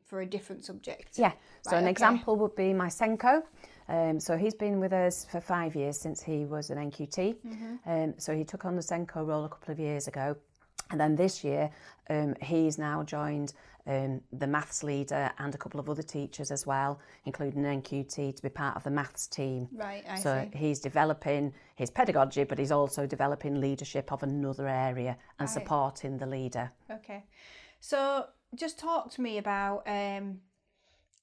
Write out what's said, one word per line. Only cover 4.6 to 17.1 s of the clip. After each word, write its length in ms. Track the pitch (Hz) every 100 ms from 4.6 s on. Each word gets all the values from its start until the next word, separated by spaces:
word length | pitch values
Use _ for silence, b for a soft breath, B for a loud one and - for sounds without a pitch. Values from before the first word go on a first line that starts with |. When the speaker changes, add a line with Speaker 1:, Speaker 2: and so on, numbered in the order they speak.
| 208 196
Speaker 2:
with 140 | 185
us 320 | 185 180 180 -
for 140 | 170
five 360 | - 175 165 151
years 240 | 139 143
since 240 | 160 151
he 220 | - 151 147
was 260 | 151 147
an 80 | 139
N 100 | 147
Q 160 | - 147
T. 300 | - 190 233 233
Speaker 1:
Mm-hmm. 300 | 220 226 240 -
Speaker 2:
Um, 280 | 165 160 156
so 180 | - 156
he 80 |
took 220 | 156 190 185
on 100 | 175
the 60 |
Senko 420 | 165 170 175 165 156
role 180 | 151 151
a 40 |
couple 220 | - -
of 60 | 151
years 280 | 151 147 139
ago. 280 | 135 139 147 _ _ _ - -
And 100 | 151
then 160 | 151 156
this 280 | 185 -
year, 260 | 143 143 151 B B B -
um, 260 | 151 147 135
he's 380 | 139 165 160 151
now 240 | 151 151
joined, 500 | 156 151 147 147 143 - B B -
um, 340 | 135 135 131 -
the 140 | 120 139
maths 360 | 147 147 -
leader 480 | 147 139 139 143 139 -
and 160 | 143
a 40 | 139
couple 200 | - 147
of 80 | 143
other 120 | 151
teachers 480 | 156 147 139 - 143
as 160 | 139 -
well, 340 | 135 139 143 B